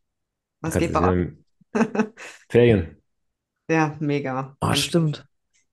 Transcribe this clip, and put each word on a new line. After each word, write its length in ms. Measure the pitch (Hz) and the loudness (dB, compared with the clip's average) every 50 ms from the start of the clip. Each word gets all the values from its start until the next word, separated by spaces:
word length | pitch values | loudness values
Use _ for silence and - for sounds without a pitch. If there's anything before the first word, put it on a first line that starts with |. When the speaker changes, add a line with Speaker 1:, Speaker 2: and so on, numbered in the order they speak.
| _ _ _ _ _ _ _ _ _ _ _ _ | _ _ _ _ _ _ _ _ _ _ _ _
Speaker 1:
Was 120 | - 160 - | -6 -4 -2
Speaker 2:
Kannst 40 | 87 165 | -2 0
Speaker 1:
geht 60 | 170 - | 0 0
bei 60 | 156 | 0
Speaker 2:
du 60 | - | 0
Speaker 1:
euch? 40 | 90 92 | 2 2
Speaker 2:
dann 260 | 90 87 - - - _ _ _ _ _ _ - | 0 -2 -4 -6 -14 _ _ _ _ _ _ -2
Speaker 1:
<laughs> 400 | 214 226 - - 202 214 214 - - - - - - _ - | -2 -2 0 -2 -4 -4 -4 -6 -18 -20 -20 -20 -20 _ 2
Speaker 2:
Ferien. 540 | - 117 120 120 110 95 85 78 - _ _ _ _ _ _ _ _ _ _ _ _ _ _ - | 4 6 6 6 6 4 0 -4 -12 _ _ _ _ _ _ _ _ _ _ _ _ _ _ -2
Speaker 1:
Ja, 280 | 165 160 156 147 - 151 | 0 0 0 -2 -4 -6
mega. 560 | 156 143 143 143 135 131 127 131 135 135 - - | -4 -4 -4 -4 -4 -6 -6 -6 -8 -10 -8 -6
Speaker 3:
Oh, 60 | - 107 | -4 -2
Speaker 1:
Ganz 100 | 113 - | -2 -2
Speaker 3:
stimmt. 460 | 135 - - 170 165 151 143 - - _ _ _ _ _ _ _ _ _ | -2 -2 -2 -2 -2 -2 -4 -8 -12 _ _ _ _ _ _ _ _ _